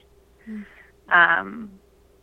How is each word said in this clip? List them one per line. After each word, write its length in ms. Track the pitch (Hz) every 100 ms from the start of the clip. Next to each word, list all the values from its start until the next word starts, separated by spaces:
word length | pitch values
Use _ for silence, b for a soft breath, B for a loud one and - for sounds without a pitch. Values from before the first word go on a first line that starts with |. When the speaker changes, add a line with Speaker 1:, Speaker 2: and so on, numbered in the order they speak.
| _ _ _ _ B
Speaker 1:
Mm. 160 | 214 202 B B _ -
Speaker 2:
Um, 600 | 180 170 170 196 214 214 190 _ _ _ _